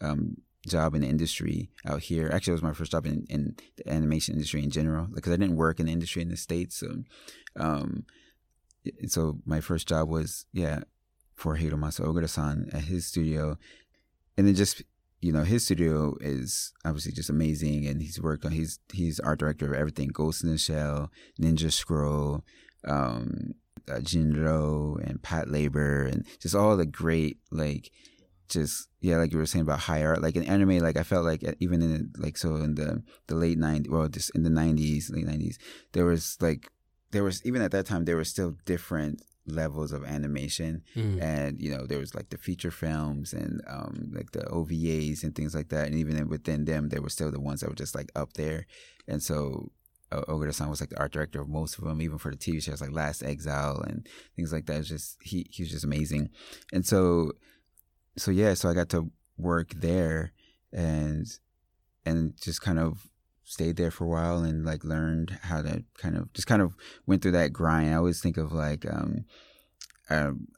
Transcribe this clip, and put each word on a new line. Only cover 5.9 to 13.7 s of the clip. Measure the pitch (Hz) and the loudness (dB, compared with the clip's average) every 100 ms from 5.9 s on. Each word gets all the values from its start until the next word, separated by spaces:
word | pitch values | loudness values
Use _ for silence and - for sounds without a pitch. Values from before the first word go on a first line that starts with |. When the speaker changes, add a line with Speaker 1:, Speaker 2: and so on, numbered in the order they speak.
Speaker 1:
industry | 85 82 85 | 0 -2 -4
in | 85 | -4
the | 85 | -6
States. | - 85 90 - | -4 -4 -4 -6
So, | 82 82 - - - - - - | -8 -8 -10 -16 -20 -20 -18 -4
um, | 80 73 71 - - _ _ _ _ _ _ _ | -2 -2 -2 -6 -8 _ _ _ _ _ _ _
y-, | - - - | -12 -8 -4
so | - 80 71 | 0 0 -2
my | - 78 | -2 -2
first | - 82 - | 0 -2 0
job | 80 78 | 0 2
was, | 80 78 - - | 0 -2 -6 -8
yeah, | 92 80 76 - _ _ _ _ | -4 -2 -2 -6 _ _ _ _
for | - 80 78 | -6 -2 0
Hiromasa | 80 76 76 - 78 | 0 0 -2 -2 0
Ogura-san | 85 80 - 73 73 - | 0 0 0 0 -2 -2
at | 73 | -4
his | 78 90 - | -2 -4 -2
studio. | 87 78 76 76 76 - | 0 0 0 -2 -4 -10